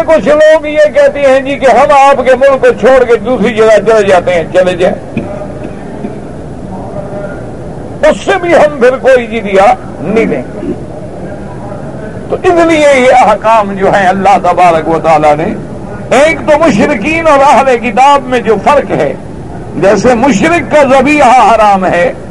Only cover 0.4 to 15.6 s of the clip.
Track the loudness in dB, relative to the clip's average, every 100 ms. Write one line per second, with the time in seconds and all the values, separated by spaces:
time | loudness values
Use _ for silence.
0.4 | 4 2 0 0 2 2 0 2 2 2
1.4 | -2 0 2 2 4 4 4 4 2 2
2.4 | 2 2 2 2 2 4 2 0 0 -2
3.4 | 0 2 4 4 4 2 2 0 0 -2
4.4 | 0 0 0 0 -2 -2 -8 -10 -8 -10
5.4 | -12 -12 -14 -14 -14 -12 -12 -12 -14 -14
6.4 | -14 -14 -14 -14 -12 -12 -12 -12 -12 -12
7.4 | -14 -14 -14 -14 -14 -2 -2 0 -2 -2
8.4 | 2 2 2 2 0 2 2 2 2 -6
9.4 | -2 2 4 2 -4 -10 -4 -2 -2 -4
10.4 | -8 -10 -10 -10 -12 -14 -14 -14 -14 -12
11.4 | -14 -14 -12 -12 -12 -12 -12 -12 -8 -2
12.4 | 0 2 2 4 4 4 4 4 2 2
13.4 | 2 2 0 -2 0 2 0 2 2 2
14.4 | 2 2 2 2 0 -2 0 2 2 0
15.4 | -2 -6